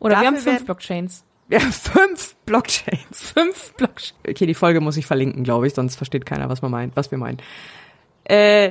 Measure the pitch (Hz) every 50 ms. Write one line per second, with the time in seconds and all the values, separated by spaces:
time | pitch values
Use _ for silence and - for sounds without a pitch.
0 | - 214 202 202 240 262 285 285 240 285 247 247 254 - 180 - - - 180 170
1 | 175 185 - - _ _ _ _ _ _ - 226 262 254 - - - - - 370
2 | 392 392 359 - - - - _ _ - 214 247 - - - - - - 180 131
3 | - - - - - - - 302 339 359 392 - - - - - 262 - - -
4 | - - - _ - - - - 185 160 156 - 180 175 165 165 156 151 147 156
5 | 139 - 143 135 135 135 - 131 123 123 117 120 123 143 - 135 127 127 - -
6 | 135 - - 131 - - 143 139 135 127 127 127 - 127 123 120 120 127 - 139
7 | 139 - 139 131 120 120 127 123 - - - - - - - - - - _ _
8 | _ _ _ _ _ - 202 208 208 208 208 208 202 185